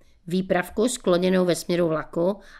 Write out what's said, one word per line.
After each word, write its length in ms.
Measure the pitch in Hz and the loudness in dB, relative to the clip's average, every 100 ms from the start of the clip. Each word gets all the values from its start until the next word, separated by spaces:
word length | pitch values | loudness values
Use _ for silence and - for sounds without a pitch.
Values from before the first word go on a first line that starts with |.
| - - 170 | -20 -20 -4
Výpravku 600 | 180 190 180 180 - 233 | -4 0 0 -2 -2 -2
skloněnou 560 | 247 - 175 185 185 180 | 0 0 2 4 2 2
ve 100 | 165 | 0
směru 320 | - 175 175 | 0 0 0
vlaku, 520 | 156 151 - 170 214 - | -2 -4 -2 -2 -2 -10